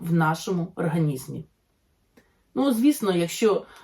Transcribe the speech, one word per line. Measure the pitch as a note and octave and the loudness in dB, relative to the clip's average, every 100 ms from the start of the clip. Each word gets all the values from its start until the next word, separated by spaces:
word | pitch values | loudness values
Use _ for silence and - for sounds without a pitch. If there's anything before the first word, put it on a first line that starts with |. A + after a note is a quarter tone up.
в | E3+ | -2
нашому | E3+ D#3 D#3+ - F3 E3 - | 2 2 0 -4 -4 -4 -6
організмі. | E3 E3 D3+ C3 D3 E3 D#3 _ _ _ _ _ _ _ _ _ _ | -4 0 0 -2 -8 -14 -14 _ _ _ _ _ _ _ _ _ _
Ну, | B3+ C#4 | -2 0
звісно, | A3+ C#4+ - G3+ F3 | 4 4 2 2 0
якщо | E3+ - A3 F#3+ - - | 0 0 2 2 -2 -16